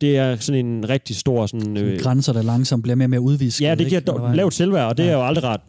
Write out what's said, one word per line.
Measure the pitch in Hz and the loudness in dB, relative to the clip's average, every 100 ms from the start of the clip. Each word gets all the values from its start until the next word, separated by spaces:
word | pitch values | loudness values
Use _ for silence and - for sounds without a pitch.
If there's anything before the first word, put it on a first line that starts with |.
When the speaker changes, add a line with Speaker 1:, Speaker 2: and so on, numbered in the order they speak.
Speaker 1:
det | 143 139 | 0 2
er | 131 120 | 2 -2
sådan | 127 135 120 | -2 0 0
en | 113 107 | -2 -2
rigtig | 135 - 101 | -4 -4 -4
stor | 139 120 104 | -2 0 0
sådan, | 117 | -4
Speaker 2:
Sådan | 107 104 | -4 -2
Speaker 1:
øh, | 101 95 | -2 -2
Speaker 2:
grænser, | 127 127 139 | 0 0 2
der | 117 | 0
langsomt | 113 120 131 120 | 0 0 0 0
bliver | 113 123 | 0 2
mere | 127 | 2
og | |
mere | 127 | 2
udvisket, | 127 143 131 - 147 | 2 2 0 0 0
Speaker 1:
Ja, | 165 | 0
det | 131 | 0
giver | 175 | 0
Speaker 2:
ikke? | 180 | -2
Speaker 1:
do-, | 131 | -2
Speaker 2:
Undervejs. | 123 156 | 0 2
Speaker 1:
lavt | 190 | 2
selvværd, | - 175 185 117 | 0 0 2 0
og | 117 | 0
det | |
Speaker 2:
Ja. | 123 | 2
Speaker 1:
er | |
jo | 143 123 | 2 0
aldrig | 151 | 0
rart. | 127 107 | -2 -4